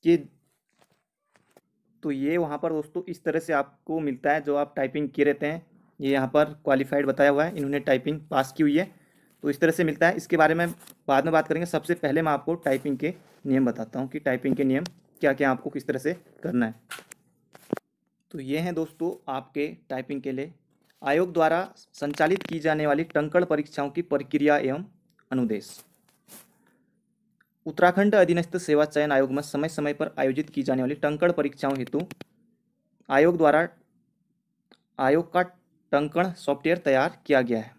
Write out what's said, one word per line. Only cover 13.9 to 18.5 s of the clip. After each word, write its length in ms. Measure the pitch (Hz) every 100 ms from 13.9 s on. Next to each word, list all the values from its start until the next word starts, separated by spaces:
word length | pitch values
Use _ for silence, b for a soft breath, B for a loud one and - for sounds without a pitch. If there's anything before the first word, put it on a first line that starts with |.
| -
हूँ 80 | 131
कि 120 | 151
टाइपिंग 360 | 147 127 135 127
के 80 |
नियम 200 | 139 131 175 - _ _
क्या-क्या 300 | 147 135 139
आपको 180 | 127 147
किस 180 | 139 -
तरह 120 | 143
से 140 | 143 175 _ _
करना 220 | 156 123 113
है। 380 | 113 _ - - - _ _ _ - _ - _ _ _ _ _
तो 80 | 165
ये 180 | 131